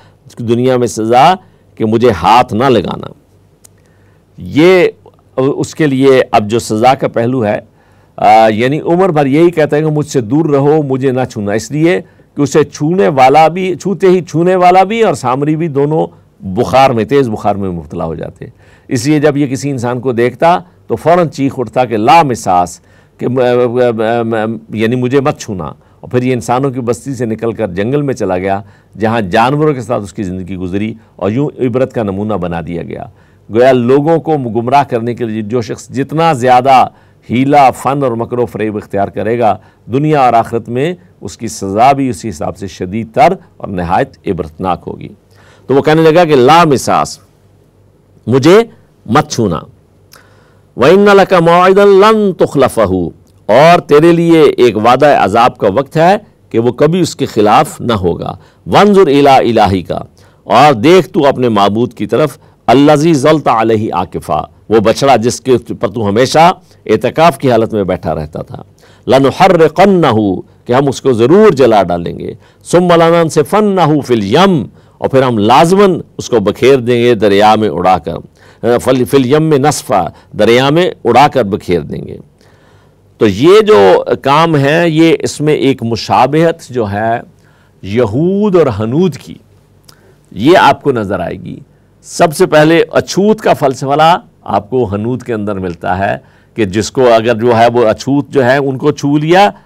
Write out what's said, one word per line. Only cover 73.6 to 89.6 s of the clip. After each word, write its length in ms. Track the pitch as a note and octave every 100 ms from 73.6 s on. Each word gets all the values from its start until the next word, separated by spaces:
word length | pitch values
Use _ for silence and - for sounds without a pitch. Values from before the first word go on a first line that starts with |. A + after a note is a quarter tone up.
| G#3 F#3+ D3+ D3+
फ़िल 340 | A#2+ A#2 G2 C3+
यम", 340 | G3 E3 F2+ - _ -
और 60 | -
फिर 160 | C3
हम 140 | C3 A2+
लाजमन 640 | G#2+ C3+ E3 F#3+ G3+ C#3 - -
उसको 200 | - A#2
बखेर 400 | G2 F#2+ B2 C#3
देंगे 360 | A#2+ A#2+ A#2+ A2+
दरिया 400 | G#2 G2 G#2+ A2
में 140 | G#2+
उड़ाकर। 440 | D#2 F2+ F#2 E2
अ, 640 | - - _ _ _ - -
फल-, 280 | - C3 B2
"फिल 280 | C#3 B2
यम 100 | D3+
में 160 | D#3+ C#3+
नसफ़ा", 520 | D3 - - G2+ D#2+ - _ -
दरिया 360 | G#2+ A#2+ C#3
में 240 | D#3 F3+ - A2+
उड़ाकर 380 | A#2+ C#3+ C3+
बखेर 380 | G2+ F#2+ - E2+
देंगे। 380 | - - - - - _ _ _ _ _ _ _ _ _
तो 80 | A2
ये 340 | F#2+ D#3 G#3
जो 440 | G#3 G#3 F#3+ D#3+ - B2+
काम 320 | C3+ D3 E3+ D3+
है, 360 | C#3 D#3+ E3+
ये 200 | D#3 E3
इसमें 420 | - B2 - D3+
एक 300 | D3 C3+ C3
मुशाबहत 760 | A2+ A2 - G#2 C3 D#3 E3 E3 -
जो 140 | B2 G#2
है 380 | G#2 A2+ A#2 - _ _ _ _ _
यहूद 720 | F#2+ A2 C#3+ A2+ F3 G3 G#3 F3+
और 140 | C#3
हनूद 480 | G2 A2+ C#3+ F#3 -
की, 220 | - - _ _